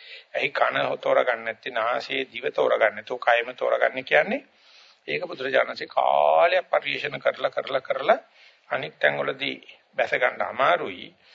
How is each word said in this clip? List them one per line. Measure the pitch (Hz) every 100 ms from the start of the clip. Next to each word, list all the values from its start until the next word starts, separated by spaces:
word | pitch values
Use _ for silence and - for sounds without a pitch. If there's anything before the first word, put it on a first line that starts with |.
| - - -
ඇයි | 135 139
කන | - 120 135 131 -
තෝරගන්නේ | 139 131 123 113
නැත්තේ? | 113 110 131
නාසයේ | 120 113 127 - 135 131
දිව | 117 143
තෝරගන්නේ | 156 131 113 110
නැත්තේ? | 104 - 127
කයම | - 120 123 127
තෝරගන්නේ | 123 120 127 131
කියන්නේ | - 151 175 277 - _ _ - - _ -
ඒක | 147
බුදුරජාණන්සේ | 170 135 135 131 123 - -
කාලයක් | - 127 143 151 160 170 180 -
පරිශන | 156 143 131 143 143
කරලා, | 127 127 135
කරලා, | 139 131 135
කරලා | - 131 156 247 - _ - _ -
අනිත් | 131 151 -
තැන්වලදී | 147 143 143 135 135 - - - _
බැස | - 117
ගන්න | 135 123 113
අමාරුයි. | 95 110 143 170 120 87 - _ _